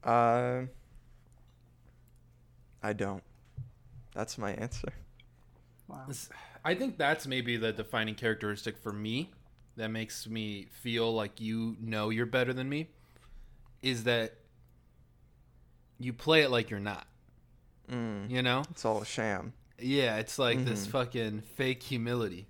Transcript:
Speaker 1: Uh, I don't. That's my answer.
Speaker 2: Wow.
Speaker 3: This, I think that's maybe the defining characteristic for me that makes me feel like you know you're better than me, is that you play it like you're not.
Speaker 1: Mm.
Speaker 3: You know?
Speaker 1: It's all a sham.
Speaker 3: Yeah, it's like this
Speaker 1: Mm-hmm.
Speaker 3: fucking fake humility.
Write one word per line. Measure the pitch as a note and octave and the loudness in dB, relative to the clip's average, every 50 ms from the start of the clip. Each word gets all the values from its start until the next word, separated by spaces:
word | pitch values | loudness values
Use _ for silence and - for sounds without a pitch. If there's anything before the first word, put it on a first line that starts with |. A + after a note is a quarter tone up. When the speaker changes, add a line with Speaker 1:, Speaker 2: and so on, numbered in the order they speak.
| - | 4
Speaker 1:
Uh, | - A#2 A#2+ A#2+ A#2 A#2 A#2+ B2 B2 B2 B2+ B2+ B2+ - - - - - - - - - - - - - - - - - - - - - - - - - - - - - - - - - - - - - - - - - - - | 4 6 6 8 6 6 4 4 2 0 -2 -4 -6 -10 -14 -20 -20 -20 -20 -20 -20 -20 -20 -20 -20 -20 -20 -20 -20 -20 -20 -20 -20 -20 -20 -20 -20 -20 -20 -20 -20 -20 -20 -20 -20 -20 -20 -20 -20 -20 -20 -20 -20 -20 -6 -2
I | A2 G#2 | -2 0
don't. | G2+ G2+ G2 G2 F#2+ - - - - - - - - - - - - - - - - - - - | 0 0 -2 -2 -6 -10 -14 -20 -20 -20 -16 -12 -12 -12 -12 -14 -20 -20 -20 -20 -20 -20 -12 -6
That's | - G#2+ - - - | -6 -6 -6 -6 -6
my | A2 G2+ G2 | -4 -4 -4
answer. | - A2 A#2+ - - - - - - - - - - - - - - - - - - - - - - - | -4 -4 -6 -4 -6 -6 -6 -8 -10 -16 -18 -20 -20 -20 -20 -20 -20 -20 -20 -20 -20 -20 -20 -20 -20 -18
Speaker 2:
Wow. | - - - C3 C3+ | -16 -14 -14 -10 -10
Speaker 3:
This, | C3+ - - - - - - - - - - | -10 -10 -10 -12 -14 -18 -18 -18 -20 -6 0
I | D#3 F3+ | 0 0
think | F3+ C4 C4+ - - | 2 0 -2 0 2
that's | D3+ C#3 D#3 D#3 - C3+ | 2 2 2 2 0 -2
maybe | C3 C3 B2 B2 A#2+ | -2 -2 0 0 0
the | A2+ A2 A2 G#2+ | 2 2 0 0
defining | A2 G#2+ - - A#2 A2 A2 G#2+ | -2 -6 -2 0 0 0 0 -2
characteristic | - - A2+ A2 G#2+ - G#2 G#2 G2+ - A2+ G#2+ | 0 0 0 0 2 0 -4 -4 -2 -4 -6 -6
for | - - A2+ G2+ | -6 -8 -8 -6
me | G#2 G#2+ G#2+ A2+ C3 E3+ - - - - - - - - - - | -4 -4 -2 -2 -2 -4 -6 -10 -20 -20 -20 -20 -20 -20 -20 -8
that | - A2 A2 | -6 -4 -4
makes | A2 A2+ A2 G#2+ - - - A2 | -2 -4 -4 -6 -8 -10 -8 -6
me | A2+ A2+ A2 G#2 G#2 G2+ F#2 - | -6 -6 -4 -4 -6 -8 -10 -14
feel | - - - B2 A#2 A#2 A#2 A2+ A2+ | -18 -8 -4 0 2 4 4 4 4
like | A2+ G#2+ G2+ - - | 2 0 -2 -4 -6
you | A2 A2 A2 A2+ A2+ A2+ A2+ A2 | -4 -2 0 0 0 -2 -2 -4
know | A2+ A2+ A2 G#2+ G#2+ G#2+ | -4 -2 0 0 2 2
you're | A2 A2+ A#2+ | 2 2 0
better | A#2 A2 B2+ B2 A#2+ B2+ | 2 4 2 4 4 2
than | B2+ B2+ C3+ | -2 -2 -2
me, | C#3+ D3 D#3+ - - - - - - - - - - - - - - - - - - - - | -2 -2 -4 -4 -10 -20 -20 -20 -20 -20 -20 -20 -18 -18 -18 -18 -20 -20 -20 -20 -20 -4 -2
is | C3 B2+ A#2 A2 | 0 0 2 2
that | B2 A#2+ A#2 A2+ A2 - - - - _ - - - - - - - _ - - - - - - - - - - - - - - - - - - - - - | 2 4 4 2 -2 -6 -14 -20 -20 _ -20 -20 -20 -20 -20 -20 -20 _ -20 -20 -20 -20 -20 -20 -20 -20 -20 -20 -20 -20 -20 -20 -20 -20 -20 -20 -20 -12 -6
you | B2 B2+ A#2+ | -4 -4 -4
play | B2 - D3+ D#3+ D#3+ D3 | -2 4 6 8 8 8
it | C3+ | 8
like | B2+ A#2+ A2 - | 6 4 2 2
you're | A2 G2+ | -2 -2
not. | G2+ G#2 G2+ - - - - - - - - - - - - - _ - - - - - | -2 -2 -4 -4 -8 -16 -20 -20 -20 -20 -20 -20 -20 -20 -20 -20 _ -20 -20 -20 -12 -6
Speaker 1:
Mm. | B2 B2 A#2 A2+ G#2+ G2+ G2 G#2+ | -4 -4 -4 -4 -4 -6 -6 -2
Speaker 3:
You | B2 B2+ B2+ | -2 0 2
know? | B2+ B2 C3 D3 - | 4 2 2 0 -4
Speaker 1:
It's | E3+ - - | -8 -2 0
all | A2 A2 G#2+ | 2 2 2
a | G#2 | 0
sham. | - - - A2 A2 G2+ F#2 D#2 G#2 B2 - - - - - | -2 -2 0 0 0 0 0 -2 -8 -12 -14 -20 -20 -16 -6
Speaker 3:
Yeah, | A#2+ B2+ C#3 C#3 C3+ A#2+ G#2+ G#2+ | -2 0 2 4 4 4 2 0
it's | A2 - - - | -2 -4 -2 2
like | C3 A#2+ A#2 B2 B2+ | 4 4 4 4 2
this | B2+ A2+ G#2 G2 | 0 0 0 -2
Speaker 1:
Mm-hmm. | G2+ | 0
Speaker 3:
fucking | A2 C3+ B2 A#2+ - B2 A2+ A2 G#2+ G#2+ G#2+ - - | 0 0 0 0 0 -2 -2 -2 -2 -6 -8 -10 -4
fake | - C3+ C3 C3 A#2+ - | -2 0 0 0 -2 -2
humility. | - C3 A#2+ A2+ A#2+ B2 B2 A2+ G2+ F2 F2 G2 - | -4 -4 -2 0 0 0 0 0 -2 -2 -6 -12 -16